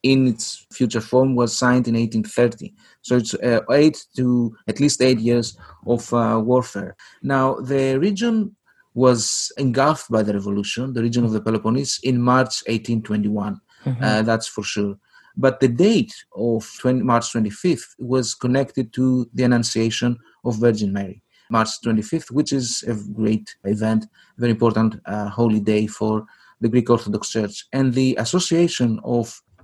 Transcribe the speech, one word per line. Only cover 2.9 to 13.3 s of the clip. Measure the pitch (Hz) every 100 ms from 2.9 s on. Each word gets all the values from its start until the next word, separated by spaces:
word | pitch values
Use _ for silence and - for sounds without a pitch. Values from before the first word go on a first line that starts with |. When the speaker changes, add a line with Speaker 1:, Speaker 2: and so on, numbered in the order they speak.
| _
Speaker 1:
So | - 123
it's, | 110
uh, | - 123 117 -
eight | 135 151 151 - -
to | 127 123 117 - -
at | 107
least | 139 -
eight | 131 123
years | 113 120 117 - - - -
of, | 120 -
uh, | 120 113 113
warfare. | 110 127 117 101 95 - - -
Now, | 135 135 131 -
the | 127 135 135 135
region | 185 196 233 226 202 - _ _ _
was | 120 127 120 - - - -
engulfed | 135 120 139 156 -
by | 113
the | 104
revolution, | 101 98 101 101 - 131
the | 117
region | 117 120 117
of |
the | 110
Peloponnese, | 113 110 110 123 139 -
in | 131 127
March | 123 127 127 - -
eighteen | 113 110 117
twenty-one. | 107 104 104